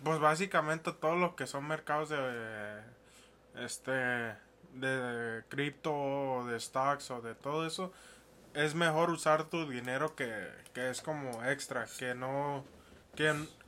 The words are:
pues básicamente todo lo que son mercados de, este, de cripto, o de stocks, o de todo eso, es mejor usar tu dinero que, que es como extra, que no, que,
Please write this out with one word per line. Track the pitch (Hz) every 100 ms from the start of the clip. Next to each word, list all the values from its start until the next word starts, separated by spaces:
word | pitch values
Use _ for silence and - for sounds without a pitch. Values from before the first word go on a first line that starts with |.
pues | 143 160
básicamente | 151 156 196 175 151 160 160
todo | 160 156 170
lo | 175 180
que | 127
son | 139 143
mercados | 156 - 151 151
de, | 151 131 120 113 110 104 104 107 - - - - - - 120
este, | 120 - - 131 127 123 117 107 - - -
de | 127 131 131 123 117 117 113 -
cripto, | 139 143 139 160
o | 147 139 139 139 127 123
de | 147
stocks, | - 131 135 143 -
o | 127
de | 117
todo | 110 135 151 160
eso, | 156 180 - - - - - -
es | 147 151
mejor | 156 170 156 170
usar | 160 156 156 156
tu | 170 156
dinero | 123 123 131 156 -
que, | 127 110 87 - -
que | - 127
es | 123
como | - 151 135 117
extra, | 120 139 - 127 113 -
que | 127
no, | 123 127 139 143 139 139 - - - -
que, | - 156 147 156 -